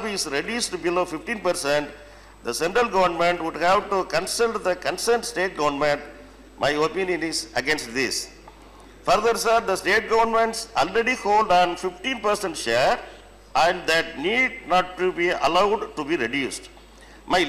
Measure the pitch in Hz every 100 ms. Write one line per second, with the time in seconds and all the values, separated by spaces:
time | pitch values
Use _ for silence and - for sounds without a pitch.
0 | 214 196 156 139 180 233 - 180 165 175
1 | 175 156 202 233 180 165 143 147 143 -
2 | - - - - 113 120 165 208 233 190
3 | 180 170 175 175 160 147 170 196 - 196
4 | 175 156 185 - 233 214 180 180 135 180
5 | - 233 226 - 185 156 147 139 147 143
6 | - - - - - - 131 151 156 170
7 | 185 170 160 151 - 123 131 151 120 120
8 | 117 - - - - - - - - -
9 | - 190 226 220 208 226 190 185 170 214
10 | 190 226 226 226 226 226 - - 151 208
11 | 233 254 202 214 214 180 175 165 185 -
12 | 254 247 208 202 185 147 120 117 160 247
13 | - - - - - 135 165 180 156 165
14 | 147 117 170 240 262 - - 180 180 -
15 | 185 160 175 160 143 175 202 214 - -
16 | 143 165 113 139 117 - - - - -
17 | - - - 180